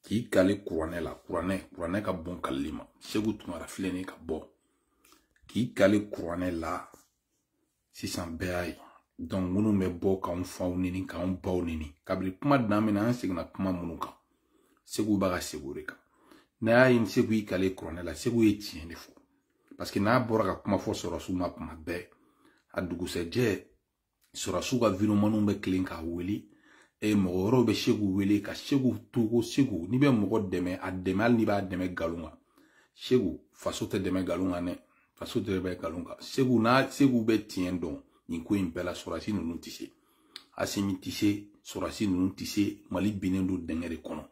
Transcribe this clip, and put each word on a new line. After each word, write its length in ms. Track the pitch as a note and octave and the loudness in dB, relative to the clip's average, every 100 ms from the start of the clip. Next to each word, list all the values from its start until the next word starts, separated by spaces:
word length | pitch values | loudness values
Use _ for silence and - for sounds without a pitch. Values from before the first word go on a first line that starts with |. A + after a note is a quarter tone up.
K'i 260 | - G2+ - | -2 -4 2
kale 340 | G2 F#2 G2+ | 4 4 2
kuranɛ 360 | - E2 E2 E2+ | -2 -4 -2 -4
la. 140 | D#2 - - | -6 -10 -6
Kuranɛ, 420 | F2+ F2 F#2+ - | -4 -2 -4 -6
kuranɛ 280 | - E2+ G2 | -8 -4 -2
ka 100 | G#2 | -2
bon 240 | F2+ D#2+ E2 | -6 -6 -6
kalili 320 | - C2+ D2+ | -4 -4 -4
ma. 140 | C#2+ - _ | -6 -12 _
Segu 320 | - A2 G#2+ | -4 -2 0
Tunkara 320 | G#2 - E2 - | -4 -8 -10 -10
filɛ 220 | - F#2+ | -6 -4
nin 60 | F2+ | -4
ye 60 | |
ka 120 | F#2 - | -8 -12
bɔ. 260 | E2 D#2 - _ _ _ _ _ _ _ _ _ - | -8 -8 -8 _ _ _ _ _ _ _ _ _ -6
K'i 240 | G2 A#2+ | -2 -2
kale 340 | - G2 G#2 G2+ | 4 6 6 0
kuranɛ 400 | - E2+ F2 F2+ | -8 -6 -4 -4
la. 360 | E2+ E2 F2 - - _ _ _ _ _ _ _ _ _ | -4 -4 -6 -8 -20 _ _ _ _ _ _ _ _ _
Sisan 440 | - G2 - E2+ E2 | -12 -8 -6 -6 -6
bɛɛ 80 | F2+ | -4
y'a 200 | F2+ E2+ | -2 -4
ye. 100 | - - - _ - | -8 -18 -20 _ -14
Donc, 320 | B2 G2 F#2 | -4 -2 0
minnu 220 | F#2 G#2+ | 2 2
bɛ 160 | G2+ F#2 F2 | 2 0 0
bɔ 220 | F#2+ F#2+ | 0 2
k'anw 240 | - F2 | 0 -4
faw 320 | F2+ - F#2 F2+ | -6 -4 -4 0
neni, 300 | F#2 F#2 F#2 | -2 -2 -6
k'anw 340 | E2+ F2+ F#2 | -6 -4 -4
baw 200 | F#2+ F2+ | -2 -2
neni. 300 | E2+ D#2+ D2+ - | -2 -4 -8 -14
Kabini 340 | - F#2+ F#2+ - | -6 -4 -2 -2
kuma 200 | D3 C#3 | 2 2
daminɛ, 400 | A2 G#2 G#2+ G2+ | 4 2 2 2
an 120 | A2+ | 2
seginna 320 | B2 F#2+ F2 | 0 -2 -4
kuma 280 | D#2+ - F#2+ | -6 -4 -2
minnu 260 | F2+ E2+ D2 | -2 -6 -8
kan. 160 | - - _ _ _ _ _ _ | -10 -12 _ _ _ _ _ _
Segu 340 | - - G#2+ G2+ | -10 -2 2 4
b'a 120 | F#2+ | 4
ka 100 | F2+ | 0
Segu 340 | F2 - C#2 | -4 -10 -10
de 60 | D2 | -10
kan. 140 | - - _ _ _ - _ _ | -12 -16 _ _ _ -20 _ _
N'a 80 | A2 | 4
y'a 180 | A#2+ B2+ | 6 8
ye 160 | A#2+ G#2+ | 6 4
Segu 260 | C3 G#2+ | 2 4
y'i 120 | A2 | 2
kale 300 | G#2 F#2 F#2+ | 0 0 0
kuranɛ 280 | - E2+ E2+ | -2 -8 -8
la, 100 | F2 | -8
Segu 300 | D2+ B2 A#2+ | -4 0 6
ye 140 | G#2+ G2+ | 6 4
tiɲɛ 280 | - E2 E2 | -4 -12 -12
de 60 | |
fɔ. 160 | E2 - - _ _ _ _ _ - | -14 -18 -20 _ _ _ _ _ -10
Parce 140 | F2+ | -4
que 80 | G2+ | 0
n'a 220 | G2+ B2 | 4 4
bɔra 240 | A2+ A2 | 4 2
ka 100 | G2 E2+ | 2 -2
kuma 160 | G2 G2 | 0 0
fɔ 160 | - | 0
sɔrɔsiw 400 | G2+ F2+ E2 - | -4 -4 -6 -4
ma 160 | F#2 F2 | -2 -4
kuma 240 | - D#2+ | -6 -12
bɛɛ, 340 | D#2 D#2+ F2 - _ _ _ _ _ _ | -12 -8 -10 -10 _ _ _ _ _ _
a 100 | - | -6
dugusɛjɛ, 840 | F2+ E2+ F2 F2 E2+ G#2+ A#2+ F#2 - _ _ _ _ _ _ | -6 -6 -6 -4 -2 0 2 0 -6 _ _ _ _ _ _
sɔrɔsiw 460 | - - F2+ - B2+ | -8 -4 -4 0 2
ka 100 | A2 | 2
vidéoman 560 | F#2+ G#2+ G#2 G#2 G#2+ G#2 | 4 2 4 4 4 2
bɛ 140 | G2 | 2
kilen 240 | - F#2 | 0 0
k'a 180 | F#2 E2 | 0 -4
wele. 420 | D#2+ E2+ F2+ G#2+ - _ _ - _ _ | -6 -4 -4 -4 -6 _ _ -20 _ _
E, 140 | G#2+ | 2
mɔgɔ 240 | G#2 F#2 F#2 | 2 2 2
wɛrɛw 200 | G2 B2+ | 4 4
bɛ 100 | A2 | 4
Segu 420 | G2 - G#2+ G2+ F#2+ | 2 2 2 2 2
wele, 260 | G2 G#2 | 4 2
ka 120 | - | 0
Segu 420 | - - C#3+ B2+ G#2 - | -10 0 2 2 0 -4
to 160 | A#2+ G#2+ | 0 2
ko 140 | A#2 | 2
Segu, 440 | A2+ - B2 F#2 F2 | 2 2 2 0 -2
n'i 100 | B2 | 2
bɛ 120 | C#3+ | 4
mɔgɔ 400 | A#2 G2 A2 F#2 | 4 4 0 0
dɛmɛ, 280 | F2+ F2+ F2+ | -2 -2 -4
a 80 | F#2 | -6
dɛmɛ, 300 | F#2 F2+ F#2+ | -4 0 2
hali 140 | A#2 A#2 | 4 4
n'i 80 | |
b'a 180 | G#2 G2+ | 4 0
dɛmɛ 280 | F#2+ F2+ F2+ | 0 -4 -4
nkalon 300 | F2 E2+ E2+ | -2 -4 -4
kan. 160 | D#2+ - _ _ _ _ _ | -10 -14 _ _ _ _ _
Segu, 440 | - - B2+ F#2+ - _ | -16 2 2 2 -4 _
faso 340 | - F2 - G#2 | -8 -6 -4 -4
tɛ 140 | G#2+ | -2
dɛmɛ 200 | F#2 F#2 | 0 0
nkalon 280 | F2 F2 F#2 | 0 0 0
kan 140 | F2 F2 | -2 -4
dɛ. 120 | - _ _ _ | -6 _ _ _
Faso 260 | _ - A#2+ | _ -4 -4
tɛ 200 | G2+ F#2 | 0 -2
dɛmɛ 160 | F#2 F2 | -2 -6
nkalon 280 | E2 E2+ | -6 -8
kan. 120 | E2 - | -10 -12
Segu, 380 | - - B2+ A#2+ | -6 0 4 6
n'a 300 | A2 B2+ C3 | 6 4 4
Segu 340 | - C#3 B2 | 6 6 6
bɛ 220 | A2 A2 - | 4 2 2
tiɲɛ 320 | F#2+ F2+ F2+ | -4 -2 -2
dɔn, 220 | E2 - _ _ - | -4 -8 _ _ -8
nin 140 | E2 | -8
ko 100 | - | 0
in 160 | G2+ F2+ | 0 0
bɛɛ 120 | E2 | -2
la, 80 | F2 | -6
sɔrɔsi 400 | E2+ - E2 G#2+ | -6 -8 -6 -4
ninnu 260 | G2+ E2 E2+ | -4 -4 -6
tɛ 120 | - | -10
se. 220 | - - _ _ _ _ - _ - | -14 -14 _ _ _ _ -20 _ -6
Asimi 380 | - G#2 G2 F#2 | -4 0 -2 -2
tɛ 120 | - | -6
se, 380 | - G#2 G2+ - _ | 0 0 0 -8 _
sɔrɔsi 420 | - - F2 - G#2 | -12 -6 -6 -2 0
ninnu 260 | F2+ F#2 | 2 0
tɛ 100 | - G2+ | -2 -4
se. 320 | - G2+ - - | 0 0 -2 -6
Mali 220 | F2+ G2+ | -2 0
binnen 340 | G2 F#2 F#2+ F#2+ | 0 -2 0 0
don 120 | F#2 | -2
dingɛ 300 | E2 E2 E2+ | -4 -6 -6
de 80 | D#2+ | -8
kɔnɔ. 280 | - D#2 - | -8 -12 -12